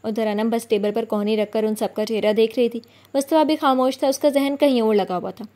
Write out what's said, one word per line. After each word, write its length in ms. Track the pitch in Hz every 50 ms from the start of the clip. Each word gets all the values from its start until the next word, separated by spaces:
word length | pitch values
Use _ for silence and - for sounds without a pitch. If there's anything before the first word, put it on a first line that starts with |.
| -
उधर 220 | 220 214 233 226
अनम 220 | 220 208 202 220 233
बस 180 | 233 233 233
टेबल 240 | - 220 208 202 208
पर 140 | 208 233 233
कोहनी 300 | - - 208 208 208 220
रखकर 300 | 214 208 208 - 220 214
उन 100 | 214 220
सबका 300 | - 226 185 - - 214
चेहरा 280 | 214 226 208 196 214 214
देख 240 | 214 220 226 -
रही 120 | 269 240 233
थी। 120 | 240 233 - _ _ _ _ _ -
मुस्तफ़ा 280 | 277 269 - 330 311 311
भी 120 | 277 311
खामोश 440 | 302 320 277 262 254 254 262 262 - -
था, 60 | 269
उसका 200 | 269 - - 294
जहन 260 | 269 277 277 277 285
कहीं 260 | 277 294 294 262 240
और 140 | 220 220 214
लगा 200 | 202 190 190 185
हुआ 160 | 175 170 190
था। 160 | 185 - 202 - _